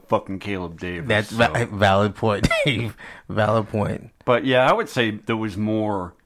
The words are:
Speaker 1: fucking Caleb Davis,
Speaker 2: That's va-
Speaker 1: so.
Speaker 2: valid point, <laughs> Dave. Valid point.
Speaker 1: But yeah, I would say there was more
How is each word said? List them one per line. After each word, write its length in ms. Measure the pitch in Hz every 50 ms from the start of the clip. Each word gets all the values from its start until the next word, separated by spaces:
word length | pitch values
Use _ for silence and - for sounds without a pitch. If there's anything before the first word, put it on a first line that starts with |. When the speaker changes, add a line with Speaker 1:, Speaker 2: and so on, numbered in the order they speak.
| - -
Speaker 1:
fucking 300 | 113 104 - - 98 92
Caleb 420 | - 101 101 95 90 85 82 82
Davis, 260 | 92 90 90 85 85 123
Speaker 2:
That's 240 | 107 104 110 -
va- 200 | 104 113 117 - -
Speaker 1:
so. 100 | 123 120 98
Speaker 2:
valid 460 | 104 98 104 98 95 98 104 107 98
point, 340 | - - 110 104 98 113 - 659 640
<laughs> 80 | 587
Dave. 320 | 156 131 - 117 107 - - - - - - - -
Valid 400 | 101 104 107 107 107 113 104 -
point. 400 | - 107 101 101 110 - - 117 _ _ -
Speaker 1:
But 180 | - 123 120 -
yeah, 260 | 131 127 127 127 143
I 40 | 180
would 160 | 220 220 -
say 220 | - 135 120 110
there 260 | 107 104 - - 117 113
was 180 | 110 107 95
more 580 | 98 107 107 110 110 107 107 104 95 90 90 - _ _